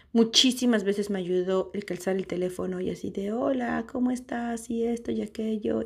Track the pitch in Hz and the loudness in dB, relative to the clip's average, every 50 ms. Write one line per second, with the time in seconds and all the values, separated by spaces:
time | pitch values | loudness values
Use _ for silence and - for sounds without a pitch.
0 | - _ - 226 226 226 - - 262 262 247 - 247 247 226 208 190 196 202 214 | -8 _ 4 4 4 6 6 6 6 6 6 4 4 4 4 4 2 2 0 0
1 | 202 208 196 190 180 175 185 180 180 190 190 190 185 185 - 202 202 - 180 185 | 0 -2 -2 -2 -2 0 0 2 2 2 2 0 0 -2 -4 -6 -6 -6 -6 -4
2 | - 190 190 190 185 - 175 180 180 180 180 - 180 185 185 180 185 175 175 - | -2 -2 0 0 -2 -2 -2 -2 -2 -2 -2 -4 -4 -4 -4 -4 -4 -4 -4 -4
3 | - 196 180 196 196 208 220 240 277 285 269 247 240 233 240 233 233 - - 254 | -6 -6 -4 -4 -4 -2 -2 0 0 0 0 0 0 -2 -2 -4 -4 -4 -2 0
4 | 247 247 254 247 254 - 240 240 233 233 233 226 233 - 233 233 226 240 233 233 | 0 0 0 -2 -4 -6 -6 -4 -4 -4 -6 -6 -6 -4 -2 -2 0 0 -2 -2
5 | 240 240 226 220 208 214 - 226 220 220 220 208 214 226 226 220 226 | -4 -4 -4 -4 -4 -4 -4 -4 -2 -2 -2 -2 0 0 0 0 -2